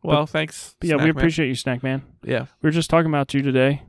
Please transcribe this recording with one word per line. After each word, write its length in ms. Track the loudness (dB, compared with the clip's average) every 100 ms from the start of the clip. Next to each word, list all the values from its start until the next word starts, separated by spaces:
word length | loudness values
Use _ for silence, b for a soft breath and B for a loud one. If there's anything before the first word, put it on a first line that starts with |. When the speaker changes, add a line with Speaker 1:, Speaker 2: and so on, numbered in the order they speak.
Speaker 1:
Well, 200 | 2 0
Speaker 2:
But, 40 | 0
Speaker 1:
thanks, 440 | -4 -6 -8 -18 _
Speaker 2:
but 80 | -2
yeah, 80 | 2
we 60 |
Speaker 1:
Snackman. 80 | 2
Speaker 2:
appreciate 380 | 2 0 0 -2
you, 60 |
Snackman. 480 | -2 -4 -4 -4 -6 -8 _
Speaker 1:
Yeah. 240 | -6 -4 -4 _
Speaker 2:
We 60 | 0
were 60 |
just 180 | 0 2
talking 200 | 2 2
about 220 | 0 0
you 100 | 0
today 400 | 2 2 2 0